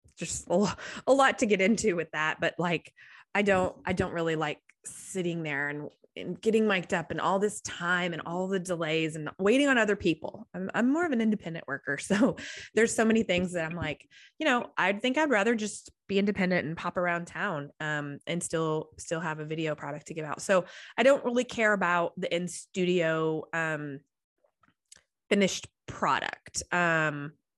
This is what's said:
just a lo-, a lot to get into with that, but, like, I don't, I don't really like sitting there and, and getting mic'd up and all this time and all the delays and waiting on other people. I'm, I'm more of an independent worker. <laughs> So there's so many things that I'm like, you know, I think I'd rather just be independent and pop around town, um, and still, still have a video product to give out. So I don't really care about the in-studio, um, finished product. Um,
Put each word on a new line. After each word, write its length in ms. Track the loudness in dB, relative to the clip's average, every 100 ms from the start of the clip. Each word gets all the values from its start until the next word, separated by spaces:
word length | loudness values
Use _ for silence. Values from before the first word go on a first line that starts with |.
| _ -12
just 320 | -8 -8 0
a 60 | 2
lo-, 160 | 2 0 -10 -4 4
a 60 |
lot 260 | 6 6 4
to 80 | 2
get 140 | 4
into 340 | 4 4 2
with 160 | 0 -2
that, 240 | -2 -2 0
but, 160 | -2 0
like, 340 | 0 -2 -4 -20 -20 -20 -4
I 100 | 0
don't, 340 | 4 4 2 -2 -4
I 60 |
don't 200 | -2 -2
really 220 | -2 0
like 240 | 0 -2 -6 _ _
sitting 600 | -20 -18 -10 -4 -2 -2
there 240 | -4 -4 -4
and, 200 | -6 -10 -14 _ -12
and 240 | -10 -4
getting 260 | 2 2 4
mic'd 260 | 2 0
up 200 | -4 -4
and 80 | -2
all 180 | 0 2
this 220 | 0 -2
time 520 | -10 -6 0 0 0
and 80 | -4 -6
all 220 | -4 -2
the 100 | -2
delays 560 | -2 -4 0 0 0
and 160 | -4 -8 0
waiting 300 | 4 4 6
on 100 | 4
other 160 | 4
people. 540 | 2 0 0 -4 -12 -14
I'm, 160 | -10 -6
I'm 180 | 0 2
more 140 | 2 2
of 60 |
an 80 | 2
independent 480 | 2 0 -2 -10 -8
worker. 300 | -8 -4 -4
<laughs> 0 |
So 360 | 0 4 4 2 -6 -12 -4
there's 180 | 2 2
so 120 | 4
many 180 | 4 4
things 300 | 2 0 0
that 120 | -2
I'm 120 | -4 -4
like, 320 | -6 -6 _ -20 -20 -4
you 40 |
know, 260 | 0 0 0 0
I 160 | 0
think 240 | 2 0 2
I'd 140 | 4
rather 240 | 4 4
just 380 | 2 -2 -6 -14 -16 -2
be 100 | 2
independent 480 | 2 2 2 2 0
and 100 | -4
pop 200 | -6 -2
around 320 | 0 -2 -4
town, 420 | -6 -4 -4 -6 -8
um, 400 | -4 -4 -4 -8 -6
and 160 | -6
still, 480 | -2 -2 0 -2 -4 -12
still 220 | -8 -6
have 180 | -4 -6
a 60 |
video 320 | -6 -4 -4 -4
product 320 | -8 -10 -10
to 60 |
give 100 | -10
out. 180 | -8 -6
So 220 | 2 2 2 -6 -8 2
I 60 |
don't 200 | 4 4
really 200 | 2 -2
care 280 | -2 0 2
about 400 | 2 2 2 0 -2
the 180 | -4
in-studio, 1080 | -2 -4 -8 -8 -2 2 2 2 0 0 -2 -4
um, 480 | -4 -2 -4 -6 -10 -16 _ _ _ _ _ _ _ _ -20 _ _ -2
finished 400 | 2 2 0 -10 _ -16
product. 800 | -4 0 0 -2 -8 -10 -10 -4
Um, 640 | 0 2 2 2 -2 -8 -14 _